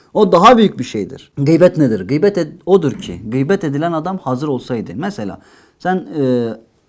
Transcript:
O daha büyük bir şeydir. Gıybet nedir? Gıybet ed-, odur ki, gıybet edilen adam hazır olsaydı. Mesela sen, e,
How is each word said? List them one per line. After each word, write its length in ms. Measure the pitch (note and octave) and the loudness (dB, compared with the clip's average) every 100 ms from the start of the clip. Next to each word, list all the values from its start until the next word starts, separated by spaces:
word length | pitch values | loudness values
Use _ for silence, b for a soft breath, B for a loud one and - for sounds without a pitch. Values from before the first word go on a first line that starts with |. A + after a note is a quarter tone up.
| b | b
O 180 | G3 G3 | 0 4
daha 260 | F3 G#3+ A#3 | 6 8 8
büyük 220 | G3+ - | 4 0
bir 40 | |
şeydir. 480 | A#2 G#2+ F2 - - - | -8 -6 -8 -12 -14 -4
Gıybet 400 | C#3 E3 F3+ F3 | 2 4 4 4
nedir? 300 | C3 G#2 F#2 | 0 0 -2
Gıybet 300 | D3 G3+ G3 | 0 0 0
ed-, 220 | D3+ - - | -6 -6 0
odur 260 | F#3+ D3 | 2 2
ki, 280 | A2 - F2 G#2+ | -4 -10 -12 -6
gıybet 360 | B2+ C#3 G3 | -2 0 0
edilen 280 | D#3 C#3+ E3+ | -2 -2 -2
adam 260 | E3 E3+ F#3+ | -2 -4 -6
hazır 300 | - B2+ D3+ | -4 -4 -2
olsaydı. 440 | B2 - A#2+ F2+ F#2+ | -4 -4 -8 -8 -8
Mesela 440 | G3+ - G2+ E2+ b b b b | -8 -8 -10 -12 b b b b
sen, 160 | F3 F#3 | -4 -4
e, 540 | - D#3+ C3 B2 A#2 A2 _ _ | -4 -2 0 0 -2 -8 _ _